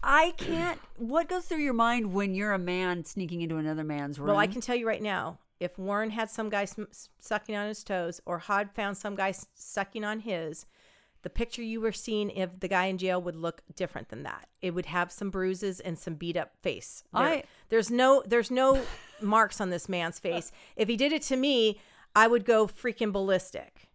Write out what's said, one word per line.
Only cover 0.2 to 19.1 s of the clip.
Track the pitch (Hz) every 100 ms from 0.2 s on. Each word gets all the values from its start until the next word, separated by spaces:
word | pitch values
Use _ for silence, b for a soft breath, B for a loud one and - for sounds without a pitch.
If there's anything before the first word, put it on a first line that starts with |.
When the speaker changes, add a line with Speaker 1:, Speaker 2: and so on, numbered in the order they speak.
| 339 339
Speaker 1:
can't. | - 330 349 - - -
What | 226 294 330
goes | 359 -
through | 320
your | 294
mind | 233 233 240 208
when | 185 202
you're | 190 208
a | 196
man | 180 180 185 175 160
sneaking | - 175 170
into | 165 160
another | 156 156
man's | 156 147 143 143
room? | 143
Speaker 2:
Well, | 202
I | 208
can | 226
tell | 233 247
you | 226
right | 214
now, | 214 185 127 170 _ _
if | 175 -
Warren | 190 202 220
had | 214 220
some | - 214
guy | 202 202
sm-, | - 214
s-, | - - _
sucking | - 208 208 208
on | 208
his | 214
toes | - 185 170 170 -
or | 170
Hod | 165 202 202
found | 214 202 190
some | 208 202
guy | 196
s-, | 190 -
sucking | _ - - 196 220
on | 208 214
his, | 220 180 160 160 - b b b b b
the | 180
picture | - 233 -
you | 226 226
were | 220
seeing | - - 214 208 -
of | 185 185
the | 180
guy | 190 190
in | 190
jail | 185 180
would | 175 165
look | 165 165 _ -
different | 180 - -
than | 117
that. | 139 - - _
It | 185
would | 170 170
have | 175 175
some | - 196
bruises | 190 185 185 202 180
and | 185 165
some | - 156
beat | 170 165
up | 151 _
face. | 185 113 - - _
There, | -
Speaker 1:
I | 277 320 - B B
Speaker 2:
there's | - 220
no, | 240 262 277 -
there's | 233 226
no | 254 262 269 240 -
Speaker 1:
<laughs> | -